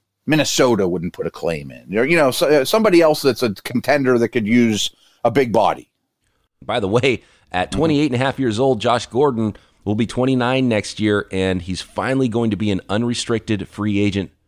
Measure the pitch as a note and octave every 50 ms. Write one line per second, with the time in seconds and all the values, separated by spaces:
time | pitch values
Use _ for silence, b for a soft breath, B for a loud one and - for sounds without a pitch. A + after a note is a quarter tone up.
0 | _ _ _ _ - - D3+ D#3 C#3 - - - C#3 B2+ A#2+ G2+ G2 F2+ F2 F2+
1 | E2 F2 - - - E2 - - - E2+ E2 D2+ C#2+ C2+ B1+ B1 A#1+ - F#2 G#2+
2 | B2 C#3 E3+ E3+ D3 C3 B2 - F3 C#3 D3+ D3 C3 - - A3+ A3 A3 F3+ E3+
3 | E3 D#3 D3+ - - C#3 A#2+ - - A2+ F#2+ - - - - A#2+ - - C#3+ D3
4 | C3+ B2+ B2+ A#2 A#2 A2 - B2 G#2+ G2+ A#2 B2 A#2+ A2+ G#2+ G2 - - b b
5 | b b b b b - A2+ - C3 A#2+ G2 A#2 G2+ F2 D2 C2 - _ _ _
6 | _ _ _ _ _ _ _ _ _ _ _ _ - - G#2+ B2 G#2 F#2 G2+ A#2+
7 | C3 C#3 A#2 - b b b b b b - F2+ F#2 - - G2+ D3+ E3 D3+ C#3
8 | D3+ C#3+ B2 A#2+ C3 C#3 C3+ - C3+ B2 G#2+ G#2+ C3 C3+ C3 G#2+ G2 A#2+ A#2 A#2+
9 | - - - A#2+ D3 C#3+ B2+ A2 A2+ G#2+ G2 b b b b b b F#2+ G#2+ G#2+
10 | A#2 G2 - A#2+ B2 C3 C3+ B2 B2 A#2+ C3 C3 C3 B2 A2+ G#2 G2 - - -
11 | G#2+ G#2+ G#2 G2+ - - - F#2+ F#2+ F#2+ F#2 F#2 F2 F2+ F2+ E2+ - - - G2+
12 | F#2+ A#2 C3+ C3+ C3 B2 G#2 A#2 A#2 A2+ G#2 F#2 A2 G#2 G2 F2+ - - F#2+ G#2+
13 | A#2+ A#2+ A#2+ - - - A#2+ A2 - - A2 G2 F#2 - - - G2+ G#2+ G2+ G2+
14 | G#2 G2+ F#2 G2 F#2 - _ _ _